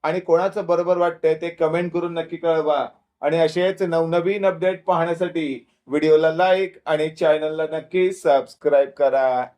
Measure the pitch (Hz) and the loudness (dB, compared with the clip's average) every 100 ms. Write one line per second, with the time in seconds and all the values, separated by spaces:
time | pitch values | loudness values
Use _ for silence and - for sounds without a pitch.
0 | 151 180 180 165 190 160 143 170 175 180 | -2 -4 0 2 2 -4 -2 0 2 2
1 | 175 - 160 156 170 170 160 165 180 175 | 0 0 -2 0 -4 -2 0 0 -2 -4
2 | 170 165 160 170 170 160 151 143 123 _ | -4 -6 -8 -4 -2 0 0 -2 -4 _
3 | _ _ 147 165 160 175 185 190 180 165 | _ _ -2 2 0 2 -2 -2 -2 0
4 | 165 170 170 202 190 165 185 185 - 170 | 0 0 0 0 -2 0 -2 -2 -2 0
5 | 170 170 180 165 147 131 _ _ - 147 | 0 -2 -4 -4 -6 -8 _ _ -4 -2
6 | 156 156 160 160 185 185 185 - - 151 | 4 4 4 2 2 2 0 -8 -4 -2
7 | 156 160 160 156 156 156 160 156 156 185 | -2 0 2 2 0 -4 -4 -6 -4 0
8 | 185 185 160 139 - - 147 143 139 - | 0 0 2 2 0 -4 2 2 2 0
9 | 139 135 131 127 127 | 0 2 0 0 -4